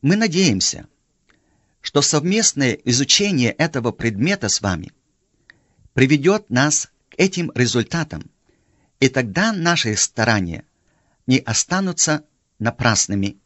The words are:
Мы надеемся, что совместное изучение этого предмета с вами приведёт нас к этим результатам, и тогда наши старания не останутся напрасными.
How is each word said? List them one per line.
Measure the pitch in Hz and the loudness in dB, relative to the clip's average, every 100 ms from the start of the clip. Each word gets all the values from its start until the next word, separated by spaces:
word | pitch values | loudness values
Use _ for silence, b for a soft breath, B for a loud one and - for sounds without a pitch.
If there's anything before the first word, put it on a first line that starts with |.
Мы | 135 202 | 0 0
надеемся, | 226 165 185 95 - - - _ _ _ _ _ _ _ _ _ | 0 2 2 2 -2 -6 -16 _ _ _ _ _ _ _ _ _
что | - 143 | -2 0
совместное | 139 156 165 208 220 - 135 | 2 0 0 0 0 0 -2
изучение | - - 123 135 - 202 165 120 | 0 -2 -2 2 2 2 2 0
этого | - 156 143 117 | 0 -2 0 -4
предмета | - 113 101 151 196 110 | -2 -4 -2 -2 -2 -2
с | - | -2
вами | 101 85 - _ _ _ _ _ _ b b b _ | -2 -4 -8 _ _ _ _ _ _ b b b _
приведёт | - 131 147 151 208 214 | 0 2 4 2 0 0
нас | 123 147 - - _ _ | 0 2 0 -6 _ _
к | - | 0
этим | 190 180 170 | 0 0 -6
результатам, | 117 120 117 113 165 156 78 - _ _ _ _ _ _ _ | 0 0 2 -2 -4 -6 -8 -14 _ _ _ _ _ _ _
и | 131 | 2
тогда | 131 120 98 220 | 2 -2 0 -2
наши | 202 165 170 113 104 | 0 0 0 0 -2
старания | - - 113 107 90 80 - _ _ _ _ _ - | -4 0 2 2 0 -6 -14 _ _ _ _ _ 0
не | 131 | 0
останутся | - 110 - 185 190 160 - 151 - _ _ _ | 0 -4 -2 -2 -4 -2 -2 -2 -6 _ _ _
напрасными. | 110 - 123 107 - 101 98 - | -6 0 0 2 -2 -2 -2 -6